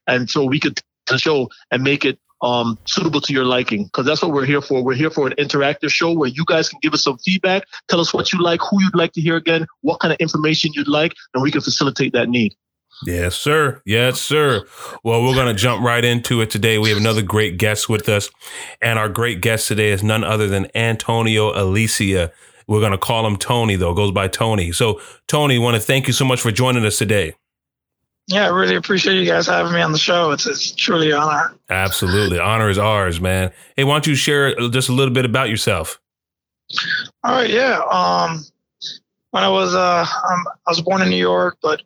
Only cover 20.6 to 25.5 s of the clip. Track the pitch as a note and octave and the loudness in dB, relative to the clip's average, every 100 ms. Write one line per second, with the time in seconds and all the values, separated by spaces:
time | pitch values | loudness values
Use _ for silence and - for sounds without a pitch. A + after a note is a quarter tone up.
20.6 | F#2+ A2+ A#2 A2+ - A2+ A2+ G#2+ G#2+ - | -2 -2 -2 -2 -2 0 2 2 2 0
21.6 | F#2+ G2+ A2 - G2+ F#2+ D#2+ - - _ | 0 2 0 0 0 0 -2 -6 -20 _
22.6 | - G#2 G#2 F#2+ - A#2 A2+ G#2 - A#2+ | -2 0 0 -2 -2 0 0 -2 -2 0
23.6 | A2+ F#2+ F2 F2 G2+ G2 F#2+ - A2+ G#2+ | 2 2 0 0 0 0 -2 -2 0 0
24.6 | E2+ E2+ A#2 - - - - D3+ D3 | -2 0 -2 -2 -8 -18 -2 0 2